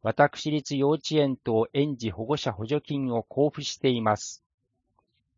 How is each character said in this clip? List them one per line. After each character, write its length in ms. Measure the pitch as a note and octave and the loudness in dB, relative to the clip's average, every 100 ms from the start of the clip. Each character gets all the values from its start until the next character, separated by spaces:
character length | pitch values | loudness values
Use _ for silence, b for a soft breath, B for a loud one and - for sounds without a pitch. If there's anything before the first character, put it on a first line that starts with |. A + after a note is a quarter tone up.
私 480 | A2 A2+ D3 - D3+ | -2 4 4 4 -2
立 240 | D3+ - C#3 | -2 -2 0
幼 140 | C#3 | 2
稚 120 | D3+ - | 2 0
園 240 | D#3 C#3 B2+ | 2 2 0
等 320 | - A2 A2+ | 0 2 2
園 240 | C#3 D3 C3+ | 0 0 -2
児 140 | A2 | -6
保 140 | G2+ | -6
護 120 | A2+ D3 | -4 -2
者 160 | C3+ | -2
補 140 | G2 A2 | -6 -4
助 140 | D3 | -4
金 320 | - C#3+ C3 | -2 -6 -2
を 120 | A#2 - | -4 -4
交 220 | - D3 | 0 0
付 120 | - | 0
し 140 | C#3 - | -10 -2
て 120 | C3+ | 0
い 140 | A#2+ | 2
ま 140 | A2 G#2+ | 2 0
す。 260 | - - _ _ _ _ _ _ _ _ _ | -4 -16 _ _ _ _ _ _ _ _ _